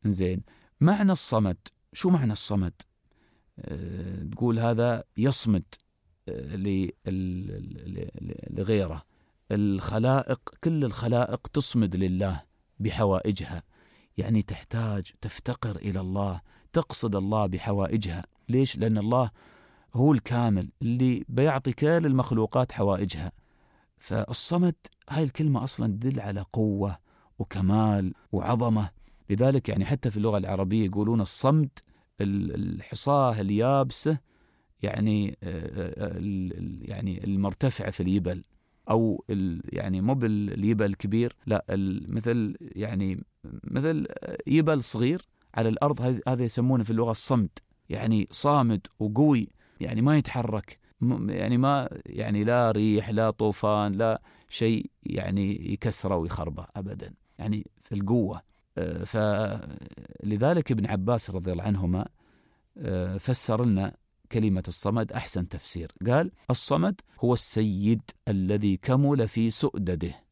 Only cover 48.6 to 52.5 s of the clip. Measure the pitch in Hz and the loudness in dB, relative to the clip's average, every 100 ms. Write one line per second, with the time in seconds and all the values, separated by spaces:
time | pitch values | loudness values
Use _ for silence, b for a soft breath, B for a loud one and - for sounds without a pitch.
48.6 | 117 110 - _ 107 104 151 135 107 _ | 4 0 -2 _ -4 4 6 6 2 _
49.6 | b b - 113 127 151 - 127 117 107 | b b -6 0 4 4 2 -2 -4 -4
50.6 | - - b _ 117 123 101 95 98 120 | -8 -18 b _ 0 0 -2 -4 0 2
51.6 | 135 139 127 - - - 110 104 104 | 4 2 -2 -10 -12 -8 -2 0 2